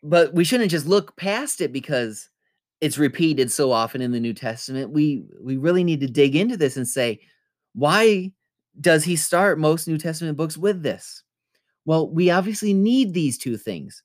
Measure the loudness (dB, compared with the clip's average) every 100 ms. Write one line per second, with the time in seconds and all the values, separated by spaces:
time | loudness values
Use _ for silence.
0 | 2 4 4 2 2 2 0 -2 2 0
1 | 0 -8 -6 -4 -6 -6 -4 -6 -4 -4
2 | -4 -8 -20 _ _ _ _ _ -4 2
3 | 0 2 0 2 0 0 0 2 -2 -4
4 | -4 -2 -4 -6 -8 -8 -10 -8 -4 0
5 | 0 0 -8 -16 -8 -2 0 2 2 0
6 | -2 4 4 4 0 0 -2 -2 -6 -2
7 | -2 -4 _ _ _ _ _ -2 2 6
8 | 6 4 -2 _ _ _ _ -2 2 4
9 | 2 -2 0 2 2 2 2 0 -2 -4
10 | -4 -6 -6 -4 -6 -2 -2 0 -4 -6
11 | -12 -20 _ _ _ _ _ _ 0 0
12 | 0 2 2 2 0 -4 0 2 4 2
13 | 2 0 -2 -4 -6 -6 -6 -10 -12 -18